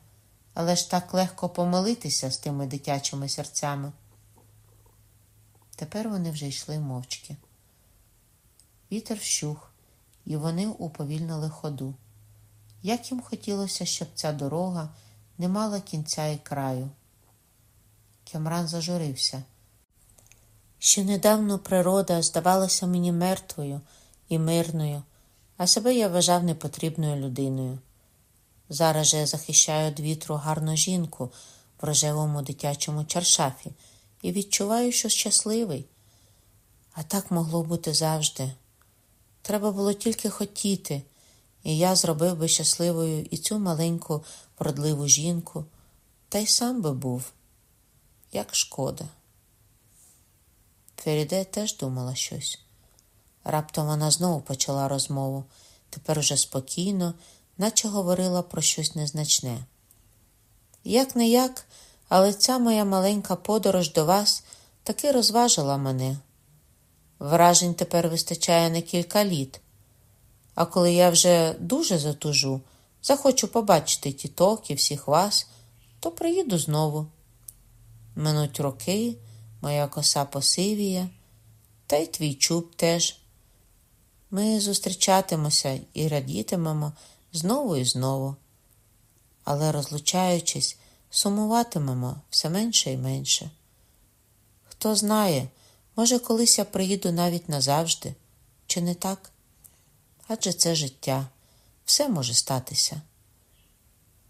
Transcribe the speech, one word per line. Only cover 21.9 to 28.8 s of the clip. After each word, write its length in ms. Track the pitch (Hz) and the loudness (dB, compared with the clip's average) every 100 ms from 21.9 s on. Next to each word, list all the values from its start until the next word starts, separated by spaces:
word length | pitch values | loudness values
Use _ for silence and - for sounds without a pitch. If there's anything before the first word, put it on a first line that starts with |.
| 190 190 170 | 2 2 0
здавалася 680 | 165 165 165 185 190 - 180 | 2 2 4 4 2 0 0
мені 240 | 180 175 | 0 2
мертвою 720 | 175 180 185 - - 143 143 147 - _ _ _ | 2 0 0 -4 -10 -8 -8 -12 -20 _ _ _
і 120 | 160 | 0
мирною, 640 | 160 170 165 165 151 147 139 _ _ _ _ _ | 2 2 0 -2 -2 -4 -10 _ _ _ _ _
а 100 | 180 | 0
себе 280 | - 226 254 | 2 4 2
я 120 | 208 | 2
вважав 360 | 175 175 175 | 2 4 4
непотрібною 720 | 175 156 147 - 160 156 156 143 | 2 -2 -6 -4 -6 -2 -2 -2
людиною. 640 | 135 131 135 131 127 131 - _ _ _ _ _ _ _ _ | -4 -4 -2 -2 -4 -8 -14 _ _ _ _ _ _ _ _
Зараз 380 | 147 | 0